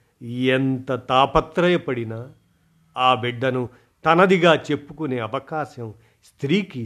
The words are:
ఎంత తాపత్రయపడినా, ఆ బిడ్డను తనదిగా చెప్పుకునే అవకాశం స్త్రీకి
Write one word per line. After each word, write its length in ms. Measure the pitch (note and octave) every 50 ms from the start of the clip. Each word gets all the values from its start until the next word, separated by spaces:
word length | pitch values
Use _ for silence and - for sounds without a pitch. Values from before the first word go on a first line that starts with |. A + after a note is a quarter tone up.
| _ _ _ - B2 A#2 A#2+ B2 B2+ B2+
ఎంత 420 | C3 C3 C3+ C3+ C3 B2 - - B2+ A2+ -
తాపత్రయపడినా, 1160 | - C3 C3 C#3 C3+ C#3 D#3+ D3+ - - F#3 E3+ F3+ F3 E3 - D3 B2+ A#2+ A2+ A2 A2 A2+ B2 D3 - _ _ _ _ _ _ _ _ _ _ _ -
ఆ 140 | B2+ B2+ B2+ B2+
బిడ్డను 480 | A2+ A#2+ B2 B2 A#2 C3 C3 B2+ B2+ B2 - - _ _ _ _ _ -
తనదిగా 480 | D#3 E3 F3 G3 F#3 G3 F3 F3 E3+ D#3 C#3+
చెప్పుకునే 560 | - - D3 - - - D3 D#3+ D#3 C3+ B2+ A#2+
అవకాశం 680 | A2 G#2+ C3+ C3+ - - D#3+ D#3 C#3+ - - B2 A#2 G#2+ G2+ _ _ _ _ _ _
స్త్రీకి 580 | _ _ _ C#3+ C3+ F3+ G#3 F#3 - - B2 A2+